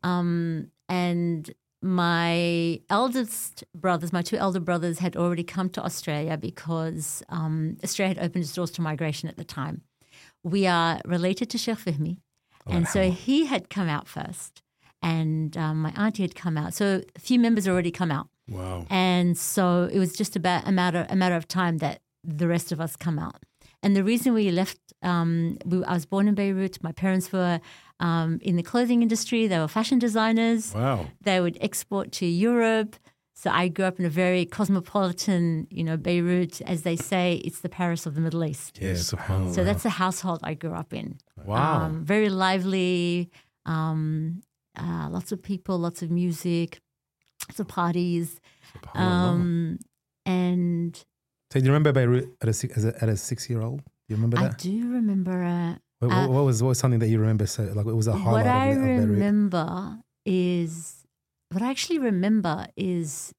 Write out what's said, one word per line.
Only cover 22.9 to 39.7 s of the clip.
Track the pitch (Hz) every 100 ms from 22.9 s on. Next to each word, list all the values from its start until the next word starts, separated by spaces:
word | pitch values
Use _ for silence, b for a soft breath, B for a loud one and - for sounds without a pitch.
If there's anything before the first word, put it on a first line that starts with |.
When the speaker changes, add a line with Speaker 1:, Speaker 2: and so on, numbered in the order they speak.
Speaker 1:
come | - 170 160
out. | 165 - - _ b b
And | 202 196
the |
reason | 196 233 254
we | 226 202
left, | 175 190 - _ _
um, | 185 175 165 165 165 - -
we, | 185
I | -
was | 180 156
born | 196 202
in |
Beirut. | 202 196 190 190 185
My | 165
parents | 151 190 185 180
were, | 190 180 170 B B B _
um, | 175 165 165 165
in | - 175
the |
clothing | 170 240 240 240
industry. | 233 220 - 233 220
They | 175
were | 156
fashion | 220 220 254
designers. | 233 214 220 226 226 226 220
Speaker 3:
Wow. | 101 127 117 76 -
Speaker 1:
They | - 185
would | 175 -
export | - - - 196 -
to | - 180
Europe. | 170 220 240 226 220 214 - b b _
So | - -
I | 165 180
grew | 175
up | 190 185
in | 175
a |
very | 156 180 185 170
cosmopolitan, | - 202 196 175 208 185 175 - 180 170 160 -
you | 185
know, | 165 160
Beirut, | 160 175 175 180 175 -
as | - 175
they | 175 165
say, | - 190 180 170
it's | - -
the | 170
Paris | - 175 170 165
of |
the | 147
Middle | 165 165
East. | 160 139 - -
Speaker 3:
Yes, | 92 90 87
Speaker 2:
Yeah, | 101
subhanallah. | - 95 92
Speaker 1:
So | 127
that's | 185